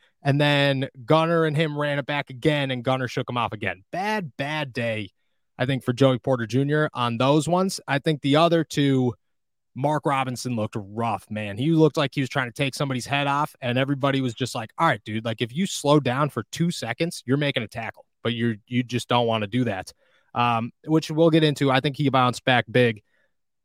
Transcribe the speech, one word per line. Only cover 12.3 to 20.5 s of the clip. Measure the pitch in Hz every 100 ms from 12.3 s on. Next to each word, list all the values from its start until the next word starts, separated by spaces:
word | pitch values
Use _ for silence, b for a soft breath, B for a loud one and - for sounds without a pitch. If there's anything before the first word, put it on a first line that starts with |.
| 147 123
to |
take | 113 139
somebody's | - 143 127 -
head | 143 143
off, | 143 151 -
and | 127 123
everybody | 135 139 139 135
was | 131
just | 110 123
like, | 127 113 -
"All | 165
right, | 113
dude, | - 110
like, | 113 113
if | 117
you | 131 196
slow | - 143 147
down | 131 127 147
for | - -
two | - 170
seconds, | - 113 117 165 - -
you're | 139
making | 143 131
a | 110
tackle, | 117 110 - - _
but | 117
you're, | 117 117 104 -
you | 123
just | 120 120 -
don't | 123 117
wanna | 113 104
do | 120
that." | 120 95 90 - _ _ _
Um, | - 120